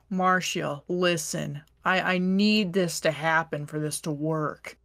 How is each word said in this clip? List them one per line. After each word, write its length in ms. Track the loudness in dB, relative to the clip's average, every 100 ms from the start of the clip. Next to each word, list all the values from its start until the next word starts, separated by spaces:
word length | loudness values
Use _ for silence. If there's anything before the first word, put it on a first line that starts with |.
| -6
"Marcia, 720 | 0 2 2 0 -4 -4 -6 -4
listen, 760 | 0 2 2 -2 -4 -6 -8 -14 _
I, 320 | 0 2 2 0
I 20 |
need 520 | 2 4 4 4 2
this 280 | 2 0 0
to 100 | -2
happen 540 | 0 2 2 0 -4 -6
for 140 | -4
this 200 | -4 -4
to 100 | -6
work. 680 | -2 -2 0 -2 -6 -14 -20